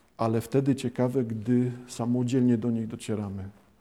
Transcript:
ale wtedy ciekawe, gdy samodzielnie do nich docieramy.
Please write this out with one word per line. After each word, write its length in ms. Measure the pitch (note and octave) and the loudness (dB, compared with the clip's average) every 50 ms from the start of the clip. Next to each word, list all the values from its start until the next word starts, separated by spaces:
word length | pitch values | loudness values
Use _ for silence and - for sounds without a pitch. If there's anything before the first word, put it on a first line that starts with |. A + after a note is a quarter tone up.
| _ _ _ - A2+ | _ _ _ -2 0
ale 180 | A2+ A2+ A#2 | 0 2 0
wtedy 340 | A2 - - C3+ C3+ C#3+ C3+ | 0 0 0 2 4 2 2
ciekawe, 500 | C3 - B2 B2 - B2 B2 B2+ C3+ B2 | 0 0 -4 -2 0 0 0 0 0 -2
gdy 480 | A2+ A2+ G#2+ G2+ A#2 B2 B2 B2 B2+ A#2+ B2 - - | -2 -4 -4 -2 2 2 2 2 2 -2 -6 -10 -12
samodzielnie 720 | - - A#2 A#2 A#2+ B2 B2+ A#2+ B2+ C3+ B2 B2 A#2+ A2 | -8 -4 -2 0 0 0 0 2 2 4 4 4 4 4
do 120 | A2 B2 | 2 0
nich 160 | A#2 A2+ A2 | 0 -2 -2
docieramy. 600 | A2 A#2+ A#2+ - - A2 G2+ G#2 G2+ G2 G2 F#2+ G2 - - - _ _ _ | -4 -8 -8 -6 -4 -4 -4 -4 -4 -6 -8 -10 -12 -14 -18 -20 _ _ _